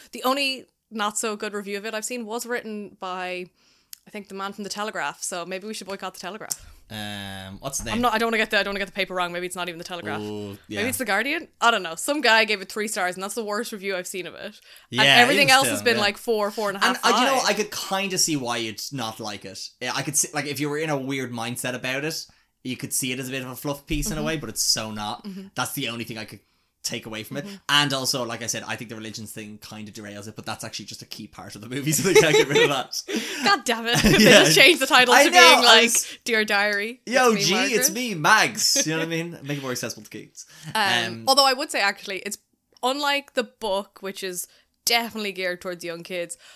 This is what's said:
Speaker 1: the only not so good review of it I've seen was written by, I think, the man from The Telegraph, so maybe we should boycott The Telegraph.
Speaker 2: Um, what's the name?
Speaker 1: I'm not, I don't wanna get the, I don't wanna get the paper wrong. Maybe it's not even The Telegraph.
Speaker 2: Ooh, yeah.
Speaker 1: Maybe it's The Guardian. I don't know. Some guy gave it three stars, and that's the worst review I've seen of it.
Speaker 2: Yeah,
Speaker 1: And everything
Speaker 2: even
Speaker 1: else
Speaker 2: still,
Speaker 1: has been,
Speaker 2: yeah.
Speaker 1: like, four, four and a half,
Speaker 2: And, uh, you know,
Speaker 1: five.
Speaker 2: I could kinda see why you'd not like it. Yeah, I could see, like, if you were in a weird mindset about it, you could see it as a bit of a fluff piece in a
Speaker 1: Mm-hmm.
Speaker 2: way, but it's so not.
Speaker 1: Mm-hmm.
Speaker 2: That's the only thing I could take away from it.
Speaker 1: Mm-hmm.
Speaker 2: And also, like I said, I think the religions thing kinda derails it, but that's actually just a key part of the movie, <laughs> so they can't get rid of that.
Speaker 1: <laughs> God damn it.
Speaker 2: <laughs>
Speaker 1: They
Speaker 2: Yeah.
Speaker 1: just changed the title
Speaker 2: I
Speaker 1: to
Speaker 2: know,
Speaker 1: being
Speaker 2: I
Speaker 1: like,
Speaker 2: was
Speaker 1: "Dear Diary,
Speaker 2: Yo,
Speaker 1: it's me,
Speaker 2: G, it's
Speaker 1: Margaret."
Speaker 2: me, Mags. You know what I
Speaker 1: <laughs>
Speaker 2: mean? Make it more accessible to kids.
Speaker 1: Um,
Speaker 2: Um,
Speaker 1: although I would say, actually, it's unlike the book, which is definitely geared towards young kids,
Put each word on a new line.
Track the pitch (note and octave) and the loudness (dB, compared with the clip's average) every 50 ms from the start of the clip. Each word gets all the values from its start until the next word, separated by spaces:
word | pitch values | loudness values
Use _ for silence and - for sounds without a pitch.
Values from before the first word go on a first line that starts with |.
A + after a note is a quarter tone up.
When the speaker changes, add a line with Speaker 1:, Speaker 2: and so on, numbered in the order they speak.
| - - | -20 -18
Speaker 1:
the | - A#3 - | -12 -4 -2
only | B3+ C4+ C#4+ C#4 C4+ C4 B3 - _ _ _ _ _ | 0 0 2 0 -2 -4 -6 -12 _ _ _ _ _
not | G#3+ A3 G#3 G#3+ G#3+ - | -6 -4 -4 -2 -2 -2
so | - A3 G#3 | -4 -4 -4
good | G#3 A3 G#3 | -4 -6 -6
review | G3+ G#3 G3+ G3 G3+ | -6 -8 -6 -6 -8
of | G3+ G3 | -8 -8
it | A3+ | -8
I've | A3 A3 G#3+ | -8 -8 -8
seen | - B3 A#3+ A3+ | -6 -8 -8 -8
was | G#3 A3+ A#3+ A#3+ | -8 -8 -8 -6
written | A#3 B3 A#3 - A3 G#3+ G#3 G#3 - - _ | -6 -6 -6 -6 -8 -10 -10 -10 -12 -14 _
by, | F#3+ F#3 F3+ F#3 F3+ F3+ F#3 F3+ F3+ F3 _ _ _ _ _ _ _ _ - - _ | -10 -8 -6 -6 -6 -6 -8 -8 -10 -12 _ _ _ _ _ _ _ _ -20 -20 _
I | - | -16
think, | - G#3 G3 - | -16 -16 -14 -12
the | F#3+ | -10
man | G3 G3 G3 G3+ | -10 -8 -8 -8
from | - G3+ | -10 -10
The | F#3 | -10
Telegraph, | - G#3 G#3 A3 G3+ F3+ D3 C#3+ D#3 - | -8 -8 -8 -6 -6 -4 -6 -6 -6 -8
so | - - G3 F3 E3+ | -8 -8 -8 -8 -8
maybe | F3+ F#3 F#3+ G3 | -8 -8 -10 -8
we | A3 G#3+ | -10 -12
should | - G3 | -12 -10
boycott | F3+ G3 F#3+ G3 F#3 F#3 | -10 -10 -10 -10 -12 -12
The | - | -12
Telegraph. | - F3+ G3+ A3+ A#3 - - - - - - - - - | -12 -12 -12 -12 -8 -8 -8 -8 -8 -16 -20 -20 -18 -14
Speaker 2:
Um, | G#2+ G#2+ G#2 G#2 G#2 G2+ G2+ G2 G2 F#2+ F#2+ F#2+ G2 G#2 | -10 -10 -8 -8 -8 -8 -8 -10 -10 -10 -12 -12 -14 -10
what's | - - - - | -10 -8 -8 -6
the | - | -6
name? | - A3 | -4 -2
Speaker 1:
I'm | A#3 | 0
not, | B3 A#3+ A3 | 0 0 2
I | G#3+ | 0
don't | A#3 A3+ | 0 0
wanna | A3+ G#3+ | 0 0
get | A3 A3 | -2 0
the, | A3 G3+ | 0 0
I | |
don't | G3 G3+ | 0 -2
wanna | G3+ G3 | -4 -4
get | G3 | -6
the | F#3+ | -6
paper | - G3+ F#3 F3+ F#3 | -4 -6 -6 -4 -2
wrong. | F#3 F3 F3 | -4 -4 -4
Maybe | E3+ F3+ F3+ | -4 -6 -8
it's | F3+ - | -6 -6
not | F#3 F3 F3 | -6 -8 -8
even | E3 E3 | -8 -10
The | E3+ | -12
Telegraph. | - F#3 E3+ - D#3+ C#3+ A2+ | -12 -12 -10 -8 -8 -6 -6
Speaker 2:
Ooh, | G#2 G#2 G#2 G#2 G#2 G2+ G2 - - | -6 -8 -8 -8 -8 -10 -10 -12 -12
yeah. | - G#2+ G3+ | -8 -6 -4
Speaker 1:
Maybe | G#3 C4 | -4 -4
it's | - - | -4 -4
The | B3+ | -2
Guardian. | G#3 F#3+ G#3 A#3 C#4 D#4 E4+ B3+ - _ _ | -2 0 0 0 -2 -4 -6 -8 -12 _ _
I | G#3+ A#3 | 2 2
don't | A#3 G3+ | 2 2
know. | F3+ E3 E3 | -2 -6 -8
Some | - - D4 D4 D4+ | -6 -4 -2 -2 2
guy | B3 A3+ A3 A3+ A3 | 4 4 6 4 4
gave | G#3+ G#3+ G3 | 2 0 -4
it | G3 - | -6 -8
three | - A3 G#3 G#3+ | -6 -6 -6 -4
stars, | - G#3 F3+ F3+ F3+ | -2 -2 -2 -2 -2
and | F#3 | -4
that's | F#3+ G#3 - | -8 -6 -6
the | A#3+ G#3+ | -6 -4
worst | G#3 G#3 G#3+ A#3 - | -4 -4 -4 -4 -6
review | A3+ F#3+ F#3+ G3 F#3+ | -10 -8 -6 -4 -4
I've | F3+ F3+ | -4 -6
seen | - - F#3 E3+ | -8 -8 -10 -10
of | D#3 G2 | -10 -12
it. | - - G#3 G#3+ - _ - - - _ _ | -12 -14 -14 -14 -16 _ -20 -20 -20 _ _
Speaker 2:
Yeah, | - B3 | 2 4
Speaker 1:
And | - C#4 - A#3+ | 6 8 8 8
everything | A#3+ B3+ C#4+ D4 C#4 C4+ | 8 6 6 4 6 6
Speaker 2:
even | B3+ | 6
Speaker 1:
else | C4+ C4+ | 6 6
Speaker 2:
still, | B3 - | 4 0
Speaker 1:
has | - | 0
been, | G#3 A#3+ A3+ | 2 2 2
Speaker 2:
yeah. | G#3 | 2
Speaker 1:
like, | G#3 G3+ G#3 | 2 0 -2
four, | - - A#3+ A3 G#3+ G#3 G3+ | -2 -2 -2 0 0 0 -2
four | G#3+ A3+ G#3+ G3+ | -2 -2 -2 -2
and | F#3+ F#3+ | 0 2
a | |
half, | G#3 G#3 - - - | 2 2 2 2 2
Speaker 2:
And, | A#3 G#3 | 2 4
uh, | A3+ | 4
you | B3 | 4
know, | C4+ C4+ B3+ | 4 4 4
Speaker 1:
five. | - G3 | 2 2
Speaker 2:
I | |
could | G#3 G#3 G#3 - | 2 0 -2 -4
kinda | - - - - G3 F#3+ G3 G3 F#3 | -6 -8 -6 -4 -2 -2 -2 -2 0
see | - - E3+ D#3 | 0 0 2 0
why | C#3 B2 A#2 A#2+ | -2 -2 -2 -2
you'd | A#2+ A2+ A2 G#2 - - - | -2 -2 -4 -6 -8 -10 -10
not | C#3+ C3 A2+ A2 A2 - | -8 -6 -6 -8 -8 -8
like | A2 G#2 G#2 G2 - | -8 -8 -10 -10 -12
it. | F#2+ G2 - - - - _ | -14 -14 -14 -14 -16 -12 _
Yeah, | B2 B2+ G#2+ | -8 -6 -4
I | C3+ | -4
could | C#3+ D3+ C3 | -4 -2 -2
see, | - - - | -2 -2 -2
like, | - D3 C3+ | -4 -6 -6
if | D3 C#3 B2+ | -6 -6 -4
you | D3 D3 | -4 -4
were | D3 D3+ | -4 -4
in | D#3+ D#3 | -2 -2
a | D3 C3+ | -2 -2
weird | C3 C3+ C#3 C3+ B2+ A#2 | -2 -4 -6 -6 -6 -6
mindset | B2 A#2 A#2 A#2+ B2 - - B2+ B2 | -8 -8 -6 -6 -6 -6 -6 -6 -6
about | A#2+ B2 B2+ C3 C#3 D3 | -6 -6 -6 -4 -4 -4
it, | D#3+ D#3 - - - _ _ _ _ _ _ - | -6 -6 -8 -10 -14 _ _ _ _ _ _ -10
you | B2+ B2 | -10 -8
could | - - - - | -8 -6 -6 -4
see | - C#3 B2+ | -4 -2 -2
it | B2+ C3 | -4 -6
as | C3+ B2+ | -6 -6
a | |
bit | C3+ C3+ B2+ | -8 -8 -8
of | B2+ | -8
a | B2+ | -10
fluff | - - C#3+ C#3+ - - | -8 -6 -6 -6 -6 -6
piece | - D#3+ D3 C#3+ - | -4 -4 -2 -2 -2
in | D#3+ | -4
a | |
Speaker 1:
Mm-hmm. | D#3 - | -4 -4
Speaker 2:
way, | D#3+ D#3+ D3+ | -4 -4 -6
but | - A2 | -6 -8
it's | - - | -4 -2
so | - - - A#2+ A2 A2 | 0 0 0 0 -2 -6
not. | G#2+ G#2+ G#2 G#2 A#2+ - - | -8 -6 -6 -6 -8 -8 -10
Speaker 1:
Mm-hmm. | G3+ F#3 G3 F#3+ G3 - | -14 -14 -12 -14 -10 -6
Speaker 2:
That's | B2+ B2+ - | -4 -4 -4
the | - D3 C3 A2+ | -4 -4 -4 -4
only | A#2 A#2 A2 | -6 -6 -8
thing | B2 A2+ A2 | -8 -8 -10
I | G#2 | -12
could | - A2 G2+ _ _ _ _ _ _ _ _ | -12 -14 -20 _ _ _ _ _ _ _ _
take | - - C#3 A2+ - | -8 -8 -6 -6 -8
away | A2+ A2 A2 | -8 -10 -10
from | G#2+ - C3 | -10 -8 -10
it. | C#3+ E3+ | -10 -10
Speaker 1:
Mm-hmm. | G3+ G3 F#3+ _ - | -10 -14 -12 _ 0
Speaker 2:
And | C#3+ D3 D3 C#3 | 2 2 2 2
also, | C#3 C3+ C3 B2 - C3 A#2+ | 0 -2 -2 -2 -2 -2 -4
like | A2+ A#2 A2+ | -6 -6 -6
I | A#2+ | -6
said, | G#2+ - A2 G2+ | -6 -6 -6 -6
I | - A2+ | -8 -8
think | A2 B2 G#2+ | -8 -8 -12
the | A#2 | -12
religions | A2 G#2+ A2 G2+ A#2 G#2+ - | -12 -12 -12 -12 -12 -12 -12
thing | - A2 G#2+ G#2 G#2+ G#2 | -12 -14 -14 -14 -16 -18
kinda | - - A2 G#2+ G#2+ G#2 | -18 -16 -14 -14 -14 -14
derails | G2+ A2+ G#2 G2+ G2+ G#2 G#2 | -14 -14 -14 -14 -14 -12 -14
it, | A2 - | -14 -14
but | - G#2 | -12 -12
that's | A2+ G#2+ - - | -10 -10 -10 -10
actually | A2 - - G#2 | -12 -12 -12 -12
just | - - - | -12 -14 -16
a | - | -14
key | - - - G#2+ - | -14 -14 -14 -14 -14
part | - - F2 G#2 - | -16 -18 -16 -16 -16
of | G2+ | -16
the | G#2+ A#2 | -12 -8
movie, | B2+ C#3+ C3 D#3 | -8 -4 0 0
<laughs> | |
so | D#3 - | 0 2
they | - F#3+ E3+ G#4+ | 2 6 8 8
can't | - D#3 - | 8 8 6
get | A4 - C3+ | 4 4 4
rid | - A4 | 4 4
of | A#4+ - | 4 4
that. | C#3 C3 - - - - - | 2 0 -4 -6 -8 -10 -8
Speaker 1:
<laughs> | - - A3 A3 - F#4 D4+ C4 | -4 -4 -4 -4 -6 -6 -2 2
God | G4+ G4+ D4+ - | 2 2 2 0
damn | B3 A3+ A3+ A3+ | -2 -4 -2 -2
it. | A#3 A#3+ - | 0 2 4
Speaker 2:
<laughs> | |
Speaker 1:
They | - G#3 - - G#3+ | 6 6 8 8 10
Speaker 2:
Yeah. | B3+ A3 F#3+ - | 10 10 10 10
Speaker 1:
just | D#3 D#3+ | 8 8
changed | - C4+ F#4 E4 - | 8 8 8 8 6
the | C4+ | 4
title | C4 D4+ B3+ B3+ B3 B3 | 4 6 6 8 8 8
Speaker 2:
I | C#4 C#4+ | 8 8
Speaker 1:
to | E4+ | 8
Speaker 2:
know, | F4 F4+ | 10 10
Speaker 1:
being | F4 B3 C#4 A#3 | 10 10 10 8
Speaker 2:
I | |
Speaker 1:
like, | A#3+ A#3+ A3+ A3 A#3 | 8 8 8 8 8
Speaker 2:
was | A#3 A#3 - - - - - _ | 6 2 0 -2 -4 -10 -8 _
Speaker 1:
"Dear | B3 A3+ G#3+ G#3+ | 0 0 2 2
Diary, | G#3+ G#3 G3+ G#3 G#3 G#3 G3+ G3+ A3+ B3+ - _ | 2 2 2 2 2 0 -2 -2 -4 -8 -10 _
Speaker 2:
Yo, | G#3 B3 C4 B3+ A#3+ | 0 2 6 6 6
Speaker 1:
it's | A3 | 6
me, | G3+ - | 4 2
Speaker 2:
G, | E3+ F#3 - - C#4+ A3+ | 2 2 2 2 2 2
it's | G#3 B3+ A#3 | 2 2 2
Speaker 1:
Margaret." | F#3+ | 0
Speaker 2:
me, | A#3+ B3+ A#3 G3 | 0 -2 -2 -2
Mags. | D#3 D3+ F#3+ A3 G#3 F3+ C3 G#2 G#3+ - - - C4+ - | 0 4 6 6 6 6 2 2 0 0 2 2 2 0
You | D#3 | 0
know | D#3+ D#3+ | 0 -2
what | E3 | -2
I | E3 | -2
Speaker 1:
<laughs> | E3 | -2
Speaker 2:
mean? | E3 E3+ E3+ E3 - | -4 -4 -6 -8 -10
Make | C#3 C#3 D3 C#3+ | -6 -6 -6 -4
it | |
more | C3+ C3 | -4 -6
accessible | B2 - B2+ A2+ - A2 | -6 -4 -6 -8 -8 -10
to | G#2 - | -14 -16
kids. | - G#2 - - _ - - - - - - D#3 - | -16 -16 -16 -16 _ -20 -20 -20 -20 -18 -14 -6 -2
Speaker 1:
Um, | A3 G3+ F#3+ A#3 A#3+ - | 0 0 2 2 0 0
Speaker 2:
Um, | A2+ - - - C4 | -2 -6 -2 0 2
Speaker 1:
although | C4+ C#4+ C4+ | 4 4 4
I | C4+ | 4
would | C4 C4 D#4 D4+ | 2 0 -2 -4
say, | - B3+ | -2 0
actually, | G3+ G3 G3+ - - G3+ G3 - | 0 0 -2 -4 -8 -10 -10 -10
it's | - G3+ G#3 - _ _ _ _ _ _ _ _ | -8 -10 -12 -12 _ _ _ _ _ _ _ _
unlike | - B3+ C4+ C#4+ D4 C#4+ C#4+ C#4 C#4 - _ | -4 -2 -2 0 -2 -2 -2 -2 -4 -4 _
the | C4 A#3 | -6 -6
book, | - _ _ A3+ G#3 F#3+ G3 G3+ - _ - | -6 _ _ -4 -2 -2 -2 -4 -6 _ -14
which | F#3+ F#3+ G3 - G3 | -12 -12 -10 -8 -10
is | F#3 F3+ F3+ - - _ _ _ _ _ _ _ | -8 -8 -8 -10 -12 _ _ _ _ _ _ _
definitely | G#3 A#3 A#3 A#3 G#3+ G#3 A3 G#3 G3+ | 2 2 2 2 -2 -6 -6 -6 -6
geared | F3+ F3+ F#3+ F3+ F3 F3 | -6 -4 -4 -4 -6 -6
towards | - F#3 F3+ E3+ F3+ | -8 -10 -10 -8 -10
young | E3+ E3 E3+ | -10 -10 -10
kids, | E3+ - F#3 F3 E3+ E3+ - - - - - | -10 -8 -8 -8 -6 -8 -10 -16 -18 -20 -20